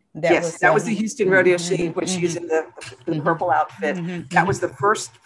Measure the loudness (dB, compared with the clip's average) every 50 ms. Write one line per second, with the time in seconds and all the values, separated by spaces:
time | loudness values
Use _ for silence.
0 | _ _ -8 -4 0 2 2 2 2 -2 -2 0 2 2 4 2 2 0 -2 -2
1 | -2 -4 -2 -2 2 4 4 4 6 4 4 2 0 -2 -2 -2 -2 -4 -4 -4
2 | -4 -4 -2 -2 -2 -2 -2 -4 -4 -2 -2 -2 -2 -4 -8 -18 -18 -18 -18 -12
3 | -8 -6 -4 -2 0 0 0 0 0 0 2 2 0 0 -4 -6 -4 -4 -4 -4
4 | -6 -6 -8 -8 -10 -2 0 0 2 2 0 -2 -4 -4 -4 0 0 0 2 0
5 | -2 -8 -14 _ _